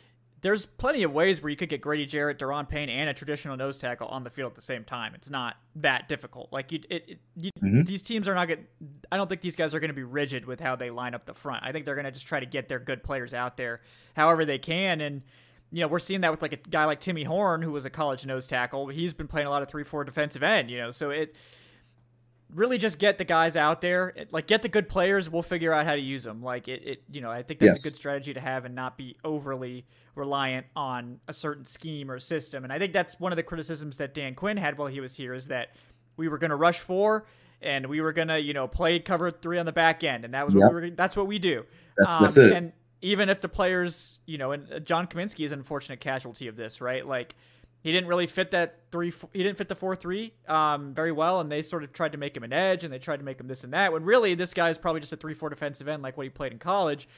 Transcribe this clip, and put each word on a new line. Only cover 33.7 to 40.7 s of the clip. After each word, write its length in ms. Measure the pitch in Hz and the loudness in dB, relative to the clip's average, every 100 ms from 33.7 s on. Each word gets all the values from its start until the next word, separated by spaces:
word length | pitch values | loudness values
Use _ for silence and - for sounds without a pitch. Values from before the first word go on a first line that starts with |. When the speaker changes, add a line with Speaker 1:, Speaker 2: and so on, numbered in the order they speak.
| 156 151 131 | -8 -8 -8
Speaker 1:
that 160 | 139 | -8
Dan 200 | 147 139 | -6 -8
Quinn 220 | 127 196 208 | -4 -4 -2
had 220 | 156 139 | -2 -2
while 100 | 143 | -4
he 120 | 139 | -6
was 140 | 131 | -10
here, 200 | - 127 | -10 -10
is 140 | 127 127 | -8 -6
that 280 | 127 120 - - _ _ - | -6 -6 -12 -20 _ _ -4
we 120 | 160 | -2
were 100 | 147 | 0
gonna 180 | 165 143 | 0 4
rush 220 | 165 170 | 4 2
four 480 | - 185 208 214 214 _ - _ | 0 2 4 2 -2 _ -20 _
and 260 | - 139 131 | -4 -2 -2
we 140 | 151 | -2
were 140 | 160 | 0
gonna, 240 | 160 160 160 | 0 2 2
you 160 | 143 | 0
know, 120 | 143 131 | -2 -2
play 320 | - 170 175 | 2 4 2
cover 320 | 170 175 175 | 2 0 0
three 280 | 165 165 175 | -2 -2 -2
on 80 | 165 | 0
the 60 | |
back 300 | 156 165 160 | 6 6 6
end, 220 | 160 123 | 0 -2
and 80 | 117 | -4
that 140 | 131 143 | -2 6
was 80 | |
what 80 | 98 | 10
Speaker 2:
Yep. 60 | 98 | 10